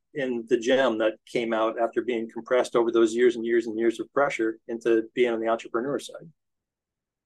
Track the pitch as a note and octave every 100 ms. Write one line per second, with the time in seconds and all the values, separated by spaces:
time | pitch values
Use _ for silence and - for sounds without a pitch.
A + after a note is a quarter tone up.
0 | _ D3+ B2+ A#2+ A2+ A#2+ A2+ C3 C3 A2
1 | A2 - - B2+ A#2 A2 A2+ A2+ A2+ -
2 | A2 A#2 A2+ A#2 A2+ B2+ A#2+ B2 A#2 A2+
3 | A2+ A2+ B2 A2+ A2+ A#2 A#2 G#2+ A#2 A2+
4 | A2 - C#3+ - A2 - - A#2 A#2 A2+
5 | A2+ - A#2+ A2+ A2+ C#3+ - A#2 C3 C#3+
6 | - - E3 - _ _ _ _ _ _
7 | _ _